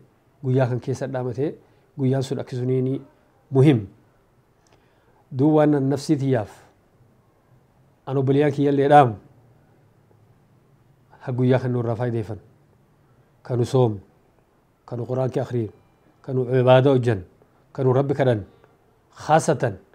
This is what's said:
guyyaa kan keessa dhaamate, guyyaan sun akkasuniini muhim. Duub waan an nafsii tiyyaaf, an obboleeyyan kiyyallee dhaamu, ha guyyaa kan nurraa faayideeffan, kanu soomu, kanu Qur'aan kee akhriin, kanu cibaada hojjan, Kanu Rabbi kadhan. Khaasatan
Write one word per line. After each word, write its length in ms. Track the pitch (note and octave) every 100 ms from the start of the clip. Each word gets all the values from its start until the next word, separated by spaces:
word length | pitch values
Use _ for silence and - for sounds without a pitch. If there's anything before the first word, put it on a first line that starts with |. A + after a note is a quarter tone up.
| _ _ _ _
guyyaa 220 | C3 B2+ B2
kan 140 | B2
keessa 260 | C3+ B2 C3+
dhaamate, 420 | C3 B2 A#2+ D3+ - _ _ _ -
guyyaan 240 | B2+ C3+
sun 160 | C3 B2+
akkasuniini 600 | - B2+ B2+ C3 C3 C3+ - _ _ _ _
muhim. 360 | C3 D3 B2 F#2+ - _ _ _ _ _ _ _ _ _ _ _ _ _ C3
Duub 160 | D3+
waan 200 | D#3 D3+
an 140 | D3 C3+
nafsii 260 | C#3 - D3
tiyyaaf, 340 | C3+ B2 G2+ - - _ _ _ _ _ _ _ _ _ _ _ _ _ -
an 100 | C3+
obboleeyyan 360 | C3+ C#3+ D3
kiyyallee 360 | C#3 C#3+ C#3 C#3
dhaamu, 260 | D3 B2 G2+ - _ _ _ _ _ _ _ _ _ _ _ _ _ _ _ _ _ _ -
ha 120 | -
guyyaa 260 | B2 B2+ B2+
kan 140 | B2+
nurraa 220 | B2 A#2 A2
faayideeffan, 420 | B2 A2+ G2+ G#2 - _ _ _ _ _ _ _ _ _
kanu 220 | - B2
soomu, 360 | A#2+ C3 A#2+ G2+ - _ _ _ _ _ _ _ -
kanu 200 | A#2 A2+
Qur'aan 240 | B2+ C3
kee 100 | D3
akhriin, 280 | A#2+ B2 G#2+ - _ _ _ _
kanu 220 | - C3 B2
cibaada 440 | C3 B2+ C3 C#3
hojjan, 340 | C3 A#2+ G2+ F2 _ _ _ _ -
Kanu 160 | B2+
Rabbi 220 | B2+ C#3
kadhan. 260 | C#3 C3 A2 F#2+ _ _ _ _ _ _ -
Khaasatan 580 | - C#3+ B2+ C#3 B2 F#2+ -